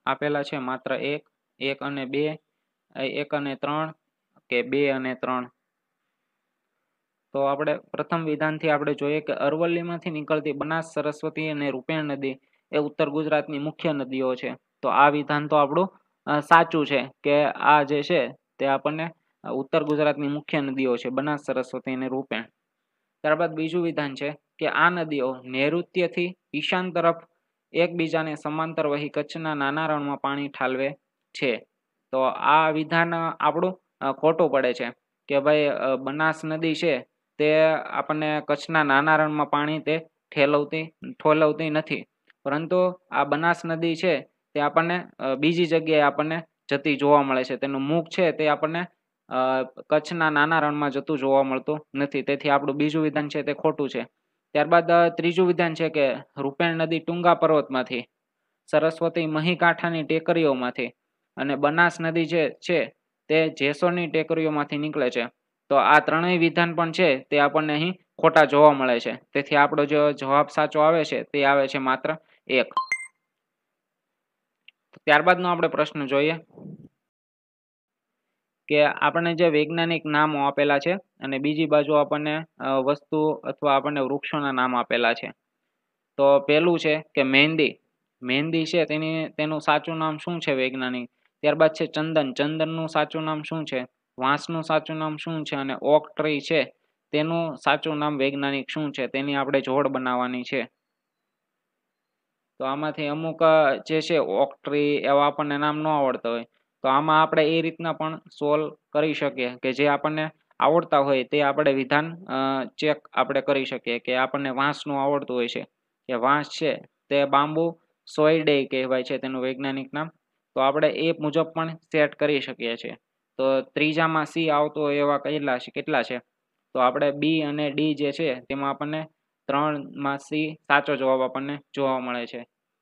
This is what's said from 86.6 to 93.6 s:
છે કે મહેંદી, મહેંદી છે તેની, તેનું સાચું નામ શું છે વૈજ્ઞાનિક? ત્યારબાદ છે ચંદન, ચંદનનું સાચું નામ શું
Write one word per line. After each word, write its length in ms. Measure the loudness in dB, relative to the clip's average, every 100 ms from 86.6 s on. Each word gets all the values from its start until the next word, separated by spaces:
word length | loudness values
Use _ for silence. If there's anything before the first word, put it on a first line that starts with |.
| 4 2
છે 260 | 0 -2 -2
કે 80 | -2
મહેંદી, 560 | 4 4 4 4 0 -2 _ _ _ _
મહેંદી 420 | -4 -2 0 -2
છે 200 | 0 0
તેની, 440 | 0 0 -2 -4 -6
તેનું 320 | -4 -4 -2
સાચું 360 | 0 0 0 -4
નામ 200 | -4 -4
શું 220 | -6 -6
છે 140 | -2
વૈજ્ઞાનિક? 560 | -2 -2 -2 -6 -6 -10 _ _ _
ત્યારબાદ 320 | 0 4 4
છે 140 | 2 -4
ચંદન, 460 | -4 -2 0 0
ચંદનનું 560 | -2 -4 -2 -4 -4 -4
સાચું 360 | -2 -2 -4
નામ 180 | -6 -6
શું 220 | -6 -8